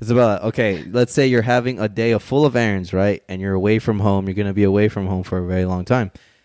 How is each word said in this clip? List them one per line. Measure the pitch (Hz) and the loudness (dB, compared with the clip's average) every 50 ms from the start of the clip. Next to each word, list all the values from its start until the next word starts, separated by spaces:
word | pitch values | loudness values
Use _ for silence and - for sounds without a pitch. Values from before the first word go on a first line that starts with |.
Isabella, | 107 107 120 123 120 113 101 90 - | -4 0 2 4 4 4 2 0 -2
okay, | 113 - - 120 107 95 82 76 87 | -4 -2 0 0 0 -2 -2 -6 -4
let's | 98 123 123 113 | 0 0 0 2
say | - - 139 131 | 2 2 2 4
you're | 127 120 | 2 2
having | 107 123 123 123 117 127 127 95 | 2 2 2 0 0 -2 -2 -2
a | 107 107 | -4 -4
day | 98 113 113 117 117 104 | -2 -2 0 0 0 0
full | - - 127 139 151 | -2 -2 0 2 2
of | 143 120 | 2 2
errands, | 123 117 110 101 95 90 87 - | 2 0 0 0 -2 -4 -2 -2
right? | 92 98 104 101 - - - | 0 2 2 0 -2 -6 -10
And | 92 92 | -10 -8
you're | 95 98 95 | -4 -2 -2
away | 95 92 104 110 110 | 0 2 2 2 2
from | - - 107 101 | 0 0 -2 0
home. | 104 104 98 98 95 98 | 2 2 2 0 0 -2
You're | 92 | -4
gonna | 101 104 98 95 | -4 -4 -2 0
be | 101 101 | 2 2
away | 95 95 104 107 107 | 2 4 4 2 0
from | - 104 95 92 | 0 -2 -4 -4
home | 95 92 92 | -4 -4 -4
for | - - 92 | -4 -4 -6
a | 90 | -4
very | 87 92 92 92 | -2 -2 0 0
long | 92 92 90 90 | 0 -2 -4 -2
time. | - 127 127 113 95 - - - _ _ _ _ | -2 -2 -2 -2 -4 -8 -14 -20 _ _ _ _